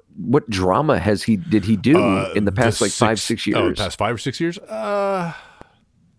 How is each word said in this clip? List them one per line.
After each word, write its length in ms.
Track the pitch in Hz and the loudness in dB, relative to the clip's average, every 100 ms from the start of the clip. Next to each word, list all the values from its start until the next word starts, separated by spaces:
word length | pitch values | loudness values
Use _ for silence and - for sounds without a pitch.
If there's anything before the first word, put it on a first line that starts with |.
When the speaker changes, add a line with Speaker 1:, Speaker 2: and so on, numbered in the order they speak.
| _ - | _ -10
Speaker 1:
what 320 | - 143 147 | 0 0 0
drama 480 | 95 90 104 156 107 | 0 2 2 2 2
has 220 | 92 101 | 2 0
he, 120 | - 104 | 2 0
did 280 | 82 107 | 2 0
he 120 | 92 104 | 2 0
do 200 | 110 165 | 4 4
Speaker 2:
Uh, 340 | - 95 95 92 | 4 0 -2 0
Speaker 1:
in 80 | |
the 80 | 101 | 0
past, 260 | 95 117 104 | 2 0 2
Speaker 2:
the 60 | 104 | 0
Speaker 1:
like, 60 | |
five, 260 | - 110 110 | 2 2 0
Speaker 2:
six 220 | - 120 | -2 -4
Speaker 1:
six 120 | - 113 | -2 0
Speaker 2:
oh, 40 | |
the 60 | 110 | 0
Speaker 1:
years? 100 | 92 | -2
Speaker 2:
past 200 | 95 - | -6 -2
five 160 | 104 | -4
or 40 | 117 | -4
six 200 | 135 - | -6 -4
years? 180 | 170 175 | -6 -6
Uh, 760 | - 220 208 202 196 196 170 - - - - _ _ _ _ | -12 -8 -4 -2 -2 -2 -6 -10 -20 -20 -20 _ _ _ _